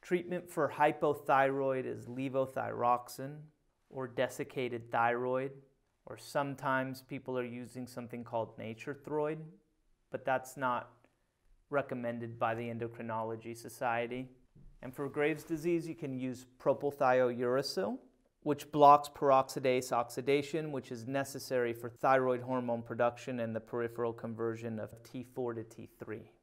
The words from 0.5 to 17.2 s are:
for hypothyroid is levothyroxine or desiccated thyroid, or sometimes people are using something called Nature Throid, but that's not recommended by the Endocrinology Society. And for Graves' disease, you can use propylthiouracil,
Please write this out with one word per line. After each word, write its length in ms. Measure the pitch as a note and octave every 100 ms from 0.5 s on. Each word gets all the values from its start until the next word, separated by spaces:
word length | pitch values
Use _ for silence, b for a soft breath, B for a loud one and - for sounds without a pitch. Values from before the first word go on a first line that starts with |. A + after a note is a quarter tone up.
for 180 | - C#3
hypothyroid 1160 | - D3+ D3+ D#3 C#3+ - C#3 C3+ C#3 C3+ C3 A#2+
is 200 | A2+ A2+
levothyroxine 1300 | B2 C3+ C3 C3 B2+ A2 A2 A#2+ B2 - - C3+ D3+ D3+ _ _ _ _
or 180 | - B2+
desiccated 880 | A2+ B2+ - - - B2 A#2 A#2
thyroid, 600 | B2 A#2 A#2+ B2+ B2+ C3+ C#3 - _ _ _
or 140 | - G#2+
sometimes 840 | - D3+ C#3 C3+ C3+ C3 C3 B2+
people 360 | - C#3 B2+ B2+
are 60 |
using 420 | B2 A#2+ A#2+ B2+ B2
something 360 | - A#2 A#2+
called 360 | A#2 A#2 A2 -
Nature 360 | A2 A2+ -
Throid, 440 | C#3 - D3+ D3+ D#3 D#3+ F3+ _ _ _ _ _
but 160 | - -
that's 320 | B2+ - -
not 340 | C3 A#2+ - _ _ _ _ _ _ _ _
recommended 680 | C#3+ C3+ B2+ A#2+ A#2+ A#2 A#2
by 160 | A#2
the 140 | A2+ A#2+
Endocrinology 880 | A#2 A#2 A#2 A#2 A2 A2+ A2+ A2+ A#2
Society. 720 | B2+ - B2 A#2 A#2+ B2 C3 - _ - - -
And 120 | C3
for 140 | C3 C#3
Graves' 340 | D3 D3 D3+
disease, 460 | - E3 D#3+ E3+ D#3+
you 60 |
can 200 | D#3 C#3+
use 320 | B2+ C3 A#2 - _
propylthiouracil, 1400 | D#3 C3+ C#3+ C#3+ C3 B2+